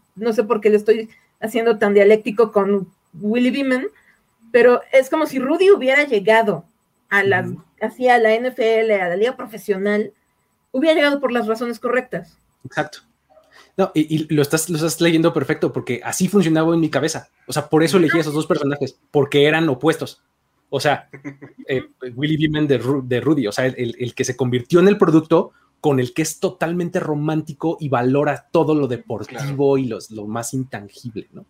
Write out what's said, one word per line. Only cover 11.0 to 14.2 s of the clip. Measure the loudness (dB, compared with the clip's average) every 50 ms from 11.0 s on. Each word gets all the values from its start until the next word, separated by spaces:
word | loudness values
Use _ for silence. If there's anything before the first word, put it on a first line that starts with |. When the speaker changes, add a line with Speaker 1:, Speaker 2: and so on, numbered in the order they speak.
| 2 2 0 0
Speaker 1:
por | -2 -2
las | -2 -2 -2
razones | -2 -4 -4 -6 -8 -8 -8
correctas. | -6 -4 -4 -4 -4 -6 -10 -12 -12 -14 _ _ _ _ _ _ -20
Speaker 2:
Exacto. | -12 -8 -8 -8 -8 -10 -20 _ _ _ _ _ _ _ _ _ _ _ -20 -20 _ _
No, | -2 -2 0 0
y, | -2 -2 0 -2
y | -4